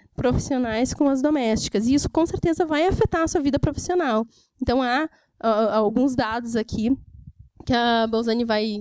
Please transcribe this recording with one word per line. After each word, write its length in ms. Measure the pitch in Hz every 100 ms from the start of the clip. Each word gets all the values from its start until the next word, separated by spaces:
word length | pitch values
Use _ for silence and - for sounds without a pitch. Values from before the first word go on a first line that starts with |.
| _ -
profissionais 760 | 247 254 - 262 240 220 254
com 160 | - 285
as 100 | 269
domésticas. 680 | 285 302 233 233 - 202 226
E 80 | 277
isso, 160 | -
com 160 | - 330
certeza, 360 | 370 349 320
vai 220 | 330 294 349
afetar 380 | - 440 339
a 40 | 330
sua 140 | 359
vida 160 | 277 277
profissional. 640 | 311 285 - 359 294 220 226 _ _ _
Então, 220 | 247 247
há, 260 | 254 254 311 - _ _
ah, 380 | 226 214 220 220
alguns 380 | 214 226 269 254
dados 400 | 220 233 233 233
aqui 400 | 220 - 214 269 - - - - - - -
que 80 |
a 340 | 240 240 233 226
Bolzani 380 | 220 226 226 233
vai 200 | 214 220 208